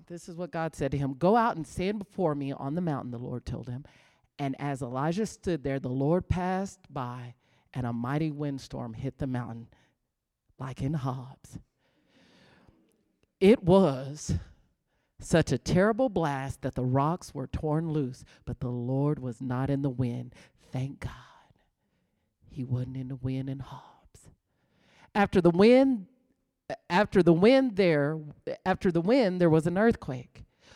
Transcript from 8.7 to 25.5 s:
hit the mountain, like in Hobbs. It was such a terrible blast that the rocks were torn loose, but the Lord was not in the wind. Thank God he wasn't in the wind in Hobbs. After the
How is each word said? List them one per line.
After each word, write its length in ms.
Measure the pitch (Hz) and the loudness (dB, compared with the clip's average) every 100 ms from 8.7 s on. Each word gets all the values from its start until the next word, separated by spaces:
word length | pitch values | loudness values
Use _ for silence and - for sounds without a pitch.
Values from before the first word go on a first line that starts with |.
| 131 123 | -10 -10
hit 240 | 110 131 - | -8 -8 -6
the 80 | 139 | -4
mountain, 420 | 127 120 113 113 _ _ _ _ _ _ _ _ - | -4 -6 -10 -16 _ _ _ _ _ _ _ _ -14
like 240 | 135 127 | -12 -6
in 120 | 135 | -4
Hobbs. 640 | - 131 131 127 - - - - _ _ _ _ _ _ _ _ _ _ _ _ _ _ _ _ - | -2 -4 -6 -10 -18 -20 -20 -20 _ _ _ _ _ _ _ _ _ _ _ _ _ _ _ _ 2
It 240 | 190 220 | 6 6
was 680 | 170 190 180 131 135 147 - - - - _ _ _ _ _ - | 6 6 6 2 -6 -10 -6 -6 -6 -20 _ _ _ _ _ -20
such 340 | - 170 151 | 0 2 2
a 60 | 127 | -2
terrible 500 | - 175 202 220 262 | 0 2 4 2 0
blast 540 | 190 160 139 135 - | 0 -2 -4 -8 -8
that 120 | 135 | -8
the 100 | 127 | -4
rocks 500 | 127 135 143 180 - | 0 2 2 -2 -6
were 140 | 143 131 | -12 -8
torn 440 | - 151 151 165 | -6 -2 -2 0
loose, 320 | 151 131 127 - - | -2 -4 -6 -18 -18
but 160 | - 123 | -12 -8
the 100 | 127 | -6
Lord 480 | 123 120 135 143 147 | -4 -2 0 0 -2
was 240 | 127 117 | -6 -8
not 280 | 135 127 139 | -6 -4 -2
in 120 | 139 | -2
the 80 | 143 | -2
wind. 440 | 123 127 123 123 - - _ _ | -2 -4 -4 -10 -16 -20 _ _
Thank 280 | 131 135 - | -6 -6 -8
God 120 | - - - _ _ _ _ _ _ _ _ _ _ _ _ | -12 -14 -20 _ _ _ _ _ _ _ _ _ _ _ _
he 160 | - | -12
wasn't 320 | 131 123 127 131 | -6 -4 -6 -8
in 120 | 127 | -10
the 80 | 131 | -8
wind 340 | 131 131 135 | -6 -6 -6
in 80 | 135 | -10
Hobbs. 720 | 135 131 - - _ - - _ _ _ _ _ _ _ _ | -12 -16 -20 -20 _ -20 -20 _ _ _ _ _ _ _ _
After 260 | 220 202 202 | 0 2 4
the 100 | 170 | 4